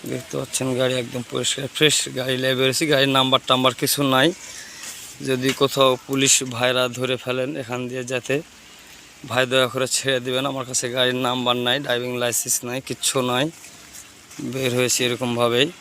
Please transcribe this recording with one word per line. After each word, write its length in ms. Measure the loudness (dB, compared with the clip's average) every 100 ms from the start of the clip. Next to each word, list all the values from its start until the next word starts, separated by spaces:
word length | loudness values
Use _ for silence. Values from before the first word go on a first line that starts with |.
দেখতে 300 | -6 -8 -6 -6
পাচ্ছেন 320 | -4 -4 -2 0
গাড়ি 180 | 0
একদম 280 | 0 -4 -8 -6
পরিষ্কার 340 | -4 -2 -4 -6
ফ্রেশ 280 | 2 2 2 -2 -4
গাড়ি 180 | -2 0
নিয়ে 160 | 0
বেরোছি। 300 | 2 2 2 2
গাড়ির 260 | 4 4 4
নাম্বার 220 | 4 2 2
টাম্বার 260 | 4 4
কিছু 260 | 2 -2 0
নাই। 260 | 2 4 4 2 -14 -16 -16 -16 -14 -14 -16 -10
যদি 280 | -4 0 0
কোথাও 380 | 2 0 4 4 2 -2
পুলিশ 280 | 0 4 2
ভাইরা 400 | 0 -2 0 2 0
ধরে 280 | -2 -4 -4
ফেলেন 340 | -4 -2 -2 -6
এখান 240 | -6 -6 -6
দিয়ে 160 | -6
যেতে, 320 | -4 -6 -2 -4 -4 -20 -20 -20 -20 -20 -20 -18 -2
ভাই 180 | 0 2
দয়া 220 | 4 2
করে 180 | 0 -2
ছেড়ে 300 | 0 0 -2
দিবেন। 240 | 0 -2 -2
আমার 180 | -4
কাছে 220 | -4 -4 -2
গাড়ির 260 | 2 2 2 0
নাম্বার 280 | 0 0 2
নাই, 200 | 2 0
ড্রাইভিং 320 | 0 -2 -2 -2
লাইসেন্স 380 | -2 -2 -2 -2
নাই, 140 | -2 -8
কিচ্ছু 360 | -6 -4 -2 0
নাই। 220 | 0 2 0 -4 -20 -20 -20 -20 -20 -20 -20 -10
বের 300 | -8 -2 0
হয়েছি 260 | 2 2 2
এরকমভাবেই। 640 | 0 0 -2 2 2 4 2 -2